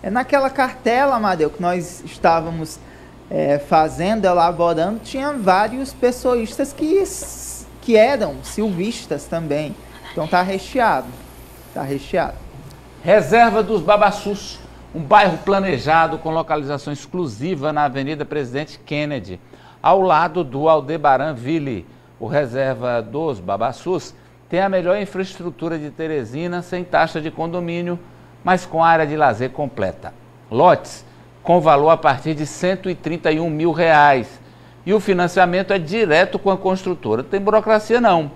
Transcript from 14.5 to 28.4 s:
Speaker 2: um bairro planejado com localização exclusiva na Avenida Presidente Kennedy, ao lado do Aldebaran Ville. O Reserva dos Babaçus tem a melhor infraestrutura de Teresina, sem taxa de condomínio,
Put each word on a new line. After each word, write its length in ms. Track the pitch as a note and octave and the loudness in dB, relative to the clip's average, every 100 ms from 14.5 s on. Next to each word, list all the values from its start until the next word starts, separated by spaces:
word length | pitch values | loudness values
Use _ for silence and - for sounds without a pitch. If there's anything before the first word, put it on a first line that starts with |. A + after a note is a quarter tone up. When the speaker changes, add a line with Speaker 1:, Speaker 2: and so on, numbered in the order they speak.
| - - - - | -16 -20 -20 -14
Speaker 2:
um 60 | E3 | -10
bairro 380 | C#3+ G#3 G3+ D#3+ | 4 4 6 0
planejado 800 | - G3 F#3+ C3+ C#3 D#3+ D#3+ D#3 | 0 0 0 -2 2 2 2 -2
com 120 | D#3+ | -4
localização 640 | D#3+ D#3 D3+ C#3 C#3+ D3 | -4 -2 -4 -2 -6 -6
exclusiva 800 | C#3+ - F#3 D#3+ G#2 D3+ E3 D3 | -10 -8 -6 -6 -6 -6 -4 -2
na 120 | D3+ | 0
Avenida 400 | D3 C3+ C3+ D3+ | 0 -2 -6 -6
Presidente 560 | D3 D3+ B2 C3 D3+ - | -6 -6 -4 -6 -8 -14
Kennedy, 560 | - D3 D3+ C#3 F#2 F2+ - - - - | -8 -6 -4 -6 -10 -14 -16 -20 -20 -2
ao 180 | D3+ G3 | 2 4
lado 420 | F#3 D#3 E3+ E3 | 4 2 2 -2
do 260 | D3 C3+ D#3 | -6 0 2
Aldebaran 680 | D#3+ C3+ D#3+ D3 C3 D3+ | 2 2 0 2 2 0
Ville. 520 | B2+ B2 D#3+ C#3 G#2 - - _ _ | -6 -4 -4 -4 -8 -10 -20 _ _
O 80 | A2+ | -4
Reserva 760 | C#3+ C3+ B2+ C3+ A#2+ B2 A#2+ | -2 -2 -2 -2 -2 -2 -4
dos 380 | G#2+ C#3 D#3+ A2 | -4 -6 -6 -6
Babaçus 760 | F2+ G2 A#2+ - E3+ F3+ - - - _ _ | -4 -2 -2 -4 -6 -6 -6 -20 -20 _ _
tem 120 | E3+ | -2
a 80 | G3 | 0
melhor 300 | F#3+ E3+ G#3 | 0 0 -2
infraestrutura 800 | G3 F#3 F#3+ - F3 - E3 D#3+ | -2 -6 -8 -8 -12 -8 -8 -6
de 120 | D3+ | -8
Teresina, 720 | B2+ D#3+ D#3 A2 C3+ F3 F3 | -8 -6 -4 -6 -8 -6 -6
sem 200 | F3 F3+ | -6 -8
taxa 380 | F3+ D3+ D#3+ E3 | 0 0 0 -2
de 100 | D#3 | -8
condomínio, 680 | - E3 F3+ E3+ E3+ F3 F3 - - - - | -8 -6 -6 -6 -6 -6 -8 -10 -20 -20 -8